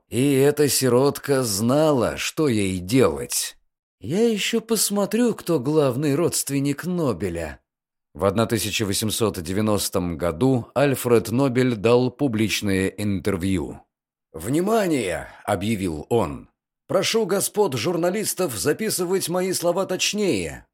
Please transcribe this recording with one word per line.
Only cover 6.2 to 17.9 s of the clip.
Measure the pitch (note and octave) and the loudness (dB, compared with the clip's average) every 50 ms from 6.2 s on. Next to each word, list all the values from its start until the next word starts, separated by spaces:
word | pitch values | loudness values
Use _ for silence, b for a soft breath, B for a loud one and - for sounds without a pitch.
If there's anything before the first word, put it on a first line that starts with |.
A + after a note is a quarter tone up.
| F3 C3 - - - - C#3 C#3 C#3 C#3+ C#3 - - | 0 0 0 -2 -4 -2 -2 0 0 0 -2 -2 -4
Нобеля». | F3+ F3+ F3 D#3+ C3 G#2 - G#2 F#2 E2+ E2+ D#2+ D2+ C#2+ - _ _ _ _ _ _ _ _ _ _ - | -4 -2 0 0 0 -2 -2 -4 -4 -4 -4 -6 -8 -10 -12 _ _ _ _ _ _ _ _ _ _ -4
В | D2 F2 | 0 0
одна | G2+ F#2 A2+ A2+ | 2 2 2 2
тысяча | - A#2+ G#2 F2 G#2 F2+ - A2+ | 2 0 -2 -2 -2 -2 -2 -2
восемьсот | F#2 G2 - A2+ G#2+ F#2 - A#2 G#2 F2+ F#2 | -2 -2 -2 -2 -2 -2 0 0 -2 -2 -4
девяностом | E2 D#2 F#2+ G#2 G#2+ G#2+ G#2 F#2+ - - - G2 F2+ F2 E2+ | -6 -4 -2 0 0 2 0 0 0 -2 -2 -2 -2 -2 -2
году | C#2+ F2 E2+ D#2+ E2 B2+ C3+ C3+ A#2+ A2+ - - | -2 -2 -2 0 2 2 2 2 0 -2 -2 -2
Альфред | A#2+ C#3+ C#3+ B2+ - - B2 A#2+ A2 F#2+ - | 0 2 2 0 0 2 2 4 4 4 2
Нобель | A2+ B2+ C#3 C3+ A#2 C3 B2+ B2+ A#2+ | 0 0 0 2 2 2 2 0 0
дал | G#2 F#2 A#2 A#2+ B2 B2+ B2 | 0 2 4 4 4 4 2
публичное | - - C#3+ C3+ A2 G#2+ A2 F#2+ - - G#2+ G2+ F#2+ F#2+ F#2+ | -2 -2 -2 0 0 0 0 0 -2 -2 -2 0 2 2 2
интервью. | F#2+ - - G#2 G#2 G2 F2+ - G#2 F#2+ F2 F2+ G2 F#2+ E2+ C#2 A#1+ - - - _ _ _ _ _ _ _ _ _ | 0 -2 -2 -4 -2 -2 -2 -2 -2 -2 0 0 0 0 -2 -2 -4 -10 -14 -20 _ _ _ _ _ _ _ _ _
«Внимание!» — | - D#2+ E2 G#2+ C#3 E3 F#3 G#3 A3+ A3+ G3+ F3 D#3 C3 G#2+ F2+ E2 D2 C#2 - - - - | -14 -10 -6 -2 -2 0 0 2 0 0 2 0 0 0 0 -2 -4 -4 -6 -10 -16 -10 -4
объявил | - G#2 F2 F#2+ A2 A#2 F#2 F#2+ F2+ D#2 D2 - | -4 -2 -2 -2 -2 -2 -2 -2 -4 -4 -6 -4
он. | - A#2+ A2+ G2 D2+ C#2 A#1 - - _ _ _ _ _ _ _ | -2 0 0 0 0 -4 -8 -14 -18 _ _ _ _ _ _ _
«Прошу | - C#3 F#3+ F3+ - - A3+ A3 | -2 -2 0 0 0 0 0 0
господ | E3 G3 C#3+ C3+ - - G#3 G#3 F3+ B2+ | 0 0 -2 -2 -2 0 0 0 0 0
журналистов | A#2 G#2 E3+ | -2 -2 -2